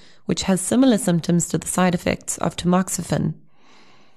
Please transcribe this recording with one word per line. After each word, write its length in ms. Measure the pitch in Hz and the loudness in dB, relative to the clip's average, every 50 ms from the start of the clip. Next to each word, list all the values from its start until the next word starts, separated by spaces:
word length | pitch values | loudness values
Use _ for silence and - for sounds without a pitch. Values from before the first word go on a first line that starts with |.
| - - - - - | -20 -20 -20 -12 -6
which 180 | - 180 - - | -6 -4 -2 0
has 180 | - 190 185 | 0 0 0
similar 360 | - - 220 240 269 269 233 202 | 0 0 2 4 4 4 4 2
symptoms 480 | - - 175 170 151 - 175 175 165 - | 2 2 0 0 2 2 0 0 0 0
to 100 | - 165 | -4 -6
the 100 | - - | -4 -4
side 280 | - - 185 185 175 | -2 0 2 2 2
effects 420 | 175 - - - - - - - - | 0 -2 -2 -4 -4 -4 -10 -8 -6
of 180 | - 175 - | -6 -6 -4
tamoxifen, 800 | - - 175 180 185 190 185 - - 170 - 160 - 156 160 160 - - - - - - - - - - - - - - - - | -4 -2 0 2 2 0 -2 -4 -8 -6 -4 -2 -2 -2 -2 -4 -8 -12 -20 -20 -20 -20 -20 -20 -20 -20 -20 -20 -20 -20 -20 -20